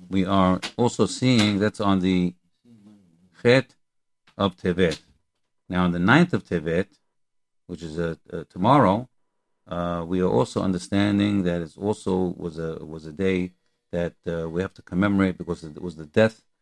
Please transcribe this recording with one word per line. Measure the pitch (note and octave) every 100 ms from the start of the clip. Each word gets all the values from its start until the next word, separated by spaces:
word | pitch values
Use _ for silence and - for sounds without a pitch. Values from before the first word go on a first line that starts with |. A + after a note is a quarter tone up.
| -
we | F#2+
are | F#2 G2 F#2 F2+ - -
also | A#2+ - G2+
seeing, | - B2+ B2 G#2 G2+
that's | G#2 -
on | G2+ F#2+
the | F#2 F#2 F2 F2+ _ _ A#2+ - G#2+ G#2 F2+ _ _ _
Chet | A#2+ C3 - _ _ _ _ _ _ -
of | G2 -
Tevet. | F#2+ F2 F2 D2+ _ _ _ _ _ _ -
Now, | F2+
on | F2+
the | F2
ninth | F#2 C#3+ F3
of | A2 -
Tevet, | F2 D#2 E2+ G2 _ _ _ _ _ _ _ -
which | E2
is, | E2 D#2
uh, | E2+ D#2 -
uh, | F2 -
tomorrow, | F2+ G2+ C#3+ G2+ G#2 B2+ _ _ _ _ _ -
uh, | F2 F2 F2 E2
we | F#2
are | F2+
also | A2+ B2 A2
understanding | F#2 F2+ - G2 G2+ G2+ G#2 G2+
that | F2 E2+
it | D#2+ -
also | G2+ G#2 G2 F#2 F#2 -
was | E2+ D#2+
a, | E2 D#2+ D#2
was | D#2+ D#2
a |
day | D2+ F#2+ F#2 F2+ - _ _ _
that, | F2 E2+ - -
uh, | E2 E2
we | E2+
have | F#2+ -
to |
commemorate | - F2+ G#2 G2 F#2+ F2
because | E2 E2+ D#2
it | D2+
was | F2+ D#2
the | D2+
death | A2 A2 - _ _